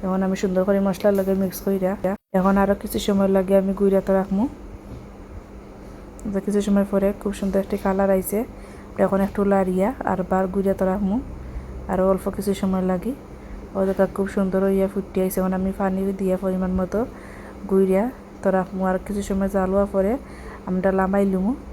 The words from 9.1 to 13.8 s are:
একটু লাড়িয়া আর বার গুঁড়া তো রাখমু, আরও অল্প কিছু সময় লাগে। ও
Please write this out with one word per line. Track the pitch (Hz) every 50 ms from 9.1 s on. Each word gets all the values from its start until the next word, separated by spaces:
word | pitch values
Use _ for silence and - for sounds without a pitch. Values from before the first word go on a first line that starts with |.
| 190 190 196
একটু | 196 - - 202 202 202
লাড়িয়া | 196 190 185 185 185 185 214 269 - - -
আর | 190 180 185 180
বার | 196 185 190 190 185
গুঁড়া | 196 190 196 190 196
তো | 196 190
রাখমু, | 185 208 208 190 196 247 277 - - - - - - - - - - - - - 190
আরও | 185 185 190 190
অল্প | 185 - 202 190
কিছু | - 196 208 196 190 -
সময় | 190 185 185 185 185
লাগে। | 185 180 180 226 277 - - - - - - - - - - - -
ও | 196